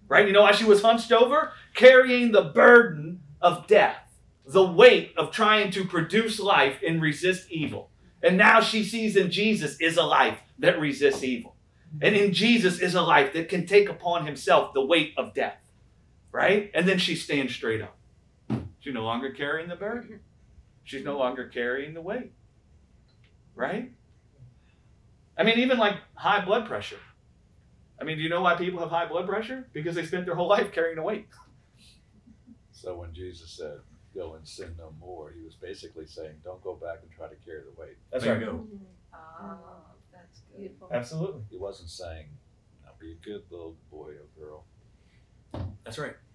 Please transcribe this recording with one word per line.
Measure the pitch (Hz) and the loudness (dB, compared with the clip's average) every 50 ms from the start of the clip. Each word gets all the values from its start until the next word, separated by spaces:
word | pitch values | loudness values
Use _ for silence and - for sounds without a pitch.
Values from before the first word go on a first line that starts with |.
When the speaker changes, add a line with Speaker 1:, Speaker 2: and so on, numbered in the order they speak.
| _ - | _ 2
Speaker 1:
Right? | 139 175 214 | 4 4 4
You | 202 | 6
know | 196 208 | 6 6
why | 208 202 | 8 8
she | 208 - 226 | 6 4 6
was | 220 202 202 | 6 6 6
hunched | 208 226 233 233 - - | 6 4 2 2 2 2
over? | 226 226 247 247 277 302 302 - - - - _ _ | 4 4 4 4 4 0 0 -2 -10 -18 -20 _ _
Carrying | - 220 254 262 254 254 254 247 247 240 233 | 8 8 10 10 10 6 6 2 0 2 4
the | 208 196 | 4 2
burden | 175 156 143 226 - 240 240 240 233 190 160 151 151 165 180 - - - - - | 2 2 2 6 8 10 10 10 8 6 -4 -10 -10 -12 -14 -16 -18 -20 -14 0
of | - 175 175 - - - | 0 0 0 0 0 4
death, | 214 202 151 - - - - - _ _ _ _ _ _ _ | 4 4 4 4 -2 -6 -16 -20 _ _ _ _ _ _ _
the | 139 139 190 185 | 0 4 4 4
weight | 180 175 165 247 254 214 175 - - - | 4 6 8 10 10 10 8 0 -6 -6
of | - 156 - | -6 -6 -6
trying | - - 214 214 214 214 202 190 | -2 0 2 2 2 2 0 -2
to | 180 196 190 | -4 -6 -6
produce | 185 - 175 165 165 190 220 233 226 208 - | -4 -4 -4 -4 0 0 0 0 0 -4 -4
life | 190 196 185 151 139 139 139 - - | 0 2 2 2 2 0 -2 -4 -4
and | 165 165 165 | -4 -2 -2
resist | 160 151 147 - 170 185 185 180 - - | -2 -4 -4 -2 -2 -4 -4 -4 -8 -12
evil. | 175 160 151 131 - - - _ _ _ _ _ _ _ | -8 -8 -6 -6 -8 -10 -14 _ _ _ _ _ _ _
And | - 170 185 | 0 2 2
now | 185 208 214 220 226 | 4 4 6 6 6
she | 208 - 220 214 | 4 2 -2 -4
sees | 202 - - 226 220 208 185 | -4 -4 -6 -4 -4 0 0
in | 196 180 170 | 0 0 0
Jesus | - 190 208 220 214 160 151 139 - - | -2 -2 0 0 0 -2 -4 -6 -6 -2
is | 165 170 165 | -4 -2 0
a | 170 | 0
life | 160 151 151 135 131 113 104 - - _ _ - | 0 2 2 2 2 2 0 -8 -16 _ _ 0
that | 135 175 180 165 | 0 0 0 2
resists | 151 147 135 131 143 139 135 - | -2 -4 -2 2 2 0 0 0
evil. | 135 127 127 117 - - _ _ _ _ _ _ _ - 156 151 | -4 -6 -6 -6 -8 -14 _ _ _ _ _ _ _ -18 -10 -2
And | 147 180 214 | 0 2 2
in | 202 208 202 | 2 2 2
Jesus | 175 165 202 233 240 214 175 180 175 - | 0 0 2 2 2 4 2 0 0 0
is | 180 160 - | -4 -2 -2
a | 185 | 0
life | 170 165 151 147 135 135 - | 0 2 4 2 2 2 -2
that | 165 165 - | -6 -6 -4
can | 185 175 175 | -6 -6 -4
take | - 196 202 202 196 | 4 4 4 4 4
upon | 160 - - 175 175 170 151 | -4 -6 -4 -4 -4 -4 -4
himself | 151 143 135 - 185 180 151 135 - - | -8 -10 -8 0 2 2 2 2 0 -2
the | 135 135 | -4 0
weight | 131 170 165 151 156 - | 2 2 0 0 -2 -6
of | - 120 110 - | -8 -8 -6 -6
death. | 139 120 - - _ _ _ _ _ _ _ _ _ _ _ _ _ _ _ | -6 -6 -6 -8 _ _ _ _ _ _ _ _ _ _ _ _ _ _ _
Right? | - 117 143 170 196 208 208 - - | -6 -2 0 2 2 0 -2 -4 -4
And | - 175 185 | -2 0 0
then | 185 180 | 0 0
she | 180 185 160 | -2 -4 -6
stands | 156 - - 156 143 135 123 - | -6 -6 -4 -4 -4 -4 -4 -8
straight | - - 117 113 110 | -6 -6 -6 -6 -6
up. | 104 - - _ _ _ _ _ _ _ _ _ _ _ 107 95 90 90 - _ | -8 -12 -18 _ _ _ _ _ _ _ _ _ _ _ -8 -8 -8 -12 -18 _
She's | _ 147 131 | _ -10 -10
no | 113 110 | -8 -6
longer | 113 117 120 135 135 | -6 -6 -6 -6 -8
carrying | 135 139 143 143 151 160 165 175 | -8 -8 -6 -6 -6 -6 -8 -10
the | 175 | -12
burden. | 170 196 208 240 240 226 - 220 - - _ _ _ _ _ _ - - _ _ _ | -10 -10 -10 -10 -10 -14 -16 -20 -20 -20 _ _ _ _ _ _ -20 -20 _ _ _
She's | _ - - 131 - | _ -16 -16 -12 -10
no | 143 139 | -10 -6
longer | 143 131 123 127 127 120 | -4 -4 -4 -4 -8 -14
carrying | 113 - 127 120 120 127 139 143 151 156 | -12 -8 -8 -6 -6 -6 -6 -8 -10 -14
the | 165 | -14
weight. | 160 180 214 254 247 - _ _ _ _ _ _ _ _ _ _ _ _ _ _ _ _ _ _ _ _ _ _ _ _ _ | -10 -10 -10 -10 -10 -14 _ _ _ _ _ _ _ _ _ _ _ _ _ _ _ _ _ _ _ _ _ _ _ _ _
Right? | - 120 143 180 226 247 - - _ _ _ _ _ _ _ _ _ - - _ _ _ _ _ _ _ _ _ _ _ _ _ _ _ _ _ | -8 -8 -6 -6 -8 -10 -12 -18 _ _ _ _ _ _ _ _ _ -20 -20 _ _ _ _ _ _ _ _ _ _ _ _ _ _ _ _ _
I | - | 0
mean, | 170 220 226 233 | 0 2 2 2
even, | 247 254 262 240 | 2 0 2 2
like, | 220 202 196 - - _ _ | 0 0 -2 -4 -12 _ _
high | - - 170 202 202 180 | -6 -2 0 0 0 0
blood | 180 208 240 220 | 0 -2 -2 -2
pressure. | - 127 104 101 - - - - - _ _ _ _ _ _ _ _ _ _ _ _ _ _ _ _ _ _ | -6 -10 -10 -10 -12 -16 -18 -20 -20 _ _ _ _ _ _ _ _ _ _ _ _ _ _ _ _ _ _
I | - | -10
mean, | 156 160 | -10 -8
do | 156 | -6
you | 156 160 | -4 -4
know | 170 175 | -2 0
why | 180 175 170 | 2 2 0
people | 180 180 180 180 170 | 0 -2 -6 -6 -6
have | 170 160 | -8 -4
high | 165 170 170 | -4 -4 -4
blood | 165 - 175 185 | -2 -6 -6 -6
pressure? | 190 196 214 220 226 254 262 254 - | -4 -6 -6 -6 -8 -12 -14 -16 -14
Because | _ 156 151 170 165 | _ -10 -10 -8 -6
they | 170 160 | -8 -8
spent | 160 190 180 180 | -6 -8 -8 -6
their | 180 170 | -6 -4
whole | 170 175 175 | -4 0 2
life | 226 240 240 - | 2 0 0 -4
carrying | - 170 165 165 165 160 | -4 -4 -4 -4 -4 -6
a | |
weight. | 156 190 214 - - _ _ - - _ _ _ _ _ _ _ - - _ _ _ _ _ _ _ _ - _ _ - 226 _ _ _ | -8 -8 -8 -8 -12 _ _ -20 -20 _ _ _ _ _ _ _ -20 -20 _ _ _ _ _ _ _ _ -20 _ _ -20 -20 _ _ _
Speaker 2:
So | _ - - 92 90 85 | _ -18 -16 -14 -14 -14
when | 85 85 | -16 -18
Jesus | 80 87 92 90 85 82 82 80 | -16 -16 -16 -16 -18 -20 -20 -20
said, | - - 82 76 73 - _ _ _ _ _ _ _ | -18 -16 -16 -16 -16 -18 _ _ _ _ _ _ _
"Go | 98 90 80 80 | -14 -14 -14 -16
and | 80 80 | -20 -20
sin | 78 - - 95 85 85 85 | -20 -20 -20 -18 -18 -18 -20
no | 82 78 78 78 | -20 -20 -20 -20
more," | 85 90 90 82 76 76 | -20 -20 -18 -18 -18 -20
he | - - | -20 -20
was | 80 80 78 | -20 -20 -20
basically | _ 82 87 98 92 - 82 _ 82 78 | _ -18 -18 -18 -18 -18 -20 _ -20 -20
saying, | 78 - 85 78 78 78 76 78 | -20 -18 -18 -18 -18 -18 -20 _
"Don't | 87 92 92 | -20 -20 -16
go | _ 95 90 | _ -16 -16
back | 80 87 85 82 82 | -14 -14 -16 -16 -16
and | 85 _ | -18 _
try | - _ 82 76 | -20 _ -20 -20
to | 73 | -20
carry | _ _ 87 82 76 | _ _ -20 -20 -20
the | 69 67 71 - | -20 -20 -20 -20
weight." | 80 73 - _ _ _ | -20 -20 -20 _ _ _
Speaker 1:
That's | - 131 117 | -10 -6 -4
right. | 117 113 107 | -4 -4 -4
Speaker 3:
Bingo. | 113 - - - - 214 208 196 190 _ _ _ _ _ - | -6 -10 -12 -12 -14 -18 -20 -20 -20 _ _ _ _ _ -20
Speaker 4:
Oh, | - - 170 170 170 190 196 - 180 170 175 180 175 175 175 180 _ _ _ | -20 -20 -20 -20 -20 -20 -20 -20 -20 -20 -20 -20 -20 _ _ _ _ _ _
that's | _ 180 175 _ _ - _ _ _ | _ -20 _ _ _ -20 _ _ _
good. | 202 202 - - _ 190 185 | -20 -20 -20 -20 _ -16 -10
Speaker 1:
Absolutely. | - 120 123 123 156 160 165 - - 117 104 104 | -8 -8 -8 -8 -10 -8 -8 -8 -10 -14 -16 -18
Speaker 2:
He | 110 | -16
wasn't | 92 95 98 95 - 87 85 | -14 -14 -14 -14 -16 -20 -20
saying, | - - 92 85 82 80 78 73 76 - _ _ _ _ _ _ _ _ _ | -18 -16 -16 -16 -16 -16 -20 -20 -20 -20 _ _ _ _ _ _ _ _ _
"Now | - _ _ | -20 _ _
be | 82 82 | -20 -20
a | 82 | -20
good | 80 - 104 104 101 98 _ | -20 -18 -16 -16 -16 -16 _
little | 85 87 82 82 80 76 _ _ | -20 -18 -18 -18 -20 _ _ _
boy | 80 76 73 76 | -20 -20 -20 -20
or | 76 71 73 73 _ 78 | -20 -20 -20 _ _ _
girl." | 76 76 76 76 80 _ _ _ _ _ _ _ _ _ _ _ _ _ _ _ _ _ - - 92 95 - - _ | -20 -20 -20 -20 -20 _ _ _ _ _ _ _ _ _ _ _ _ _ _ _ _ _ -14 -12 -12 -12 -14 -16 _
Speaker 1:
That's | 117 110 - | -18 -14 -12
right. | 147 131 135 _ _ _ | -12 -14 -14 _ _ _